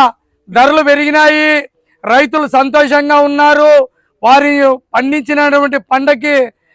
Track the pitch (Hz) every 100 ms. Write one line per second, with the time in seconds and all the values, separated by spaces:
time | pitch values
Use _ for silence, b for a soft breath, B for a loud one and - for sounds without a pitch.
0 | 254 - _ _ - 190 269 311 285 285
1 | 294 302 302 302 302 302 285 _ _ _
2 | - 247 294 311 285 262 269 294 294 285
3 | 285 294 285 285 294 294 302 294 262 _
4 | _ _ 220 277 285 285 269 262 _ 233
5 | 262 302 269 294 294 285 285 277 - 269
6 | 277 285 294 285 240 - _